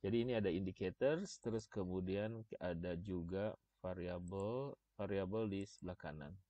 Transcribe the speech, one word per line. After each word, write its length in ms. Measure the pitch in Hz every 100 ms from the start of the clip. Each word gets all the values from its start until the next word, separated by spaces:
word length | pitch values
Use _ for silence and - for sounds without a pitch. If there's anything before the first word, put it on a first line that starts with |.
Jadi 240 | 98 117 120
ini 60 |
ada 160 | 117 101
indicators, 880 | 85 95 95 92 - 131 160 202 -
terus 320 | 120 110 107
kemudian 720 | 110 90 92 92 98 107 113 110 -
ada 400 | 90 85 90 85
juga 560 | 101 92 85 95 104 - _ _
variabel, 960 | 92 92 87 90 87 98 101 123 139 - _ -
variabel 480 | 101 98 92 110 110
di 140 | 98
sebelah 320 | 98 - 90
kanan. 380 | 90 80 76 73 95 _